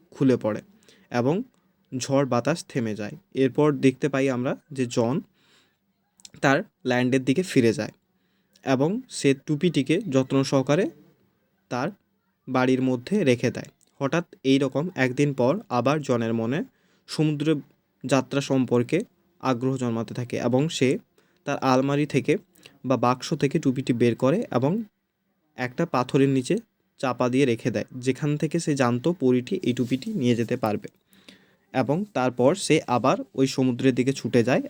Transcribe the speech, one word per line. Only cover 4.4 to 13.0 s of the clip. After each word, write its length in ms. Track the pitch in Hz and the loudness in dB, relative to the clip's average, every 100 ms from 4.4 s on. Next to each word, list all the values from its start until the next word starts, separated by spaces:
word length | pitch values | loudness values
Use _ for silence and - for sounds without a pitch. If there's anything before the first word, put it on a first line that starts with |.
| 131 254 - | -4 -6 -10
যে 140 | 131 123 | -6 -4
জন 340 | 127 113 147 - _ _ _ _ _ _ _ _ _ - - | 0 0 0 -6 _ _ _ _ _ _ _ _ _ -20 -2
তার 220 | 143 139 - _ 127 | 0 0 -2 _ -2
ল্যান্ডের 380 | 123 127 131 | 0 2 0
দিকে 180 | 131 139 | 0 -2
ফিরে 300 | 185 143 117 | 0 2 2
যায় 180 | 104 107 - _ _ _ _ _ _ | 2 -6 -12 _ _ _ _ _ _
এবং 360 | - 131 151 226 - | -2 0 0 -2 -8
সে 260 | - 139 135 - | -2 0 0 -2
টুপিটিকে 540 | 151 180 151 127 160 | -2 0 0 0 -2
যত্ন 420 | 190 131 127 135 | 0 -2 0 0
সহকারে 460 | 135 139 131 156 269 - _ _ _ _ _ _ - | 2 0 2 0 -2 -6 _ _ _ _ _ _ -8
তার 200 | 123 151 202 _ _ _ _ - | -6 -6 -8 _ _ _ _ -4
বাড়ির 340 | 127 127 127 | 0 2 2
মধ্যে 420 | 131 127 | 0 -2